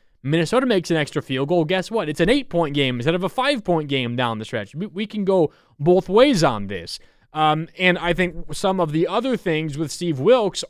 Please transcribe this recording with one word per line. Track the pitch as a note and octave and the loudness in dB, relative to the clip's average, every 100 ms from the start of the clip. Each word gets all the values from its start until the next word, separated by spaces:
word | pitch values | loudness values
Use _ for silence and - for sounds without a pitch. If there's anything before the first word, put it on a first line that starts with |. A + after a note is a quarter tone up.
| _ _ | _ _
Minnesota | C3+ E3 D#3+ B3 C4 | -2 0 2 0 2
makes | G3 D#3+ | 0 0
an | E3 | -2
extra | C#3+ D3+ | 0 -4
field | - C3 C#3 | -4 -4 0
goal, | F3 D#3 | 0 0
guess | F#3 F3 | -2 -2
what? | A3+ D#3 | -4 -4
It's | D#3 | 0
an | E3+ | 2
eight-point | C#4 - E3+ D#3+ | 2 0 -2 0
game | C#3+ C3+ B2 | 0 0 0
instead | B2 | 0
of | F3 | 0
a | F#3 | -2
five-point | - C4 C#4+ G3+ E3+ D3 | -2 -2 0 0 -2 0
game | C3+ A#2+ A#2+ | -2 -2 -2
down | B2 A2 | -2 -2
the | A2 | -6
stretch. | A#2+ G2+ | -6 -8
We, | D3 G#3 | -8 -10
we | F#3 G#3+ | -8 -8
can | G#3+ F#3+ | -4 0
go | F#3+ D#3 _ _ - | 2 2 _ _ -4
both | C#3+ F3+ F3+ | 2 2 4
ways | G3 C#4+ A3 | 4 6 6
on | D3+ A2 G2 | 2 0 -4
this. | G2 E2 - - _ _ | -8 -8 -14 -16 _ _
Um, | D#3 D#3 D#3 E3 - | 0 2 2 -4 -2
and | F#3 F3 | 0 0
I | E3 | 0
think | E3+ F3+ - - | 0 -2 -2 -8
some | C#3+ G3 F#3+ | -4 -2 0
of | E3 | 0
the | D3+ E3 | 0 0
other | G3+ B3+ A#3+ | 0 -2 -2
things | - D#3 D#3+ C#3+ | -2 -2 -2 -4
with | D#3 | -6
Steve | - F3 C#3 | -4 -4 0
Wilks | D#3+ B3+ G#3 - - | 4 4 4 -4 -6